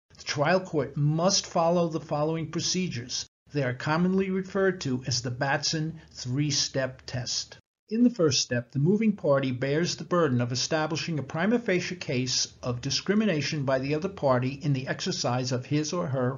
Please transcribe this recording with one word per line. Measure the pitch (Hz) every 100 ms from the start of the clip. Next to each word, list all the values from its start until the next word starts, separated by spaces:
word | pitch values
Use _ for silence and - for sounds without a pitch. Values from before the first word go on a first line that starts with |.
| _ -
the |
trial | - 143 147 185
court | 185 151 - -
must | 147 156 180 196 -
follow | 185 165 175 170
the | 156
following | 151 147 156 165 156
procedures. | 170 - 185 180 120 123 - - _ _
They | 147
are | 127 123
commonly | - 160 180 190 190
referred | 190 190 196 190 185
to | - 123 -
as | -
the | 127
Batson | 123 143 147 143 165 156 160 -
three-step | - 123 131 147 - - 135 131 127 -
test. | 123 120 - - - _ _ -
In | 220
the | 247
first | 240 151 -
step, | - 120 -
the | 139
moving | 156 208 220
party | 202 160 139 135
bears | 123 139 147 170 -
the |
burden | 160 175 160 123
of | 120
establishing | 123 - 160 156 151 - 156
a |
prima | 135 160 190 240
facie | 220 180 175 175
case | - 127 127 - - -
of | 131 123
discrimination | 139 - - 208 220 156 139 160
by | 135 135
the | 135
other | 151 190
party | - 143 123 127 139
in | 147
the | 135 131
exercise | 160 185 - 135 123 127
of | 123 -
his | 147 156
or | 180 165
her | 131 123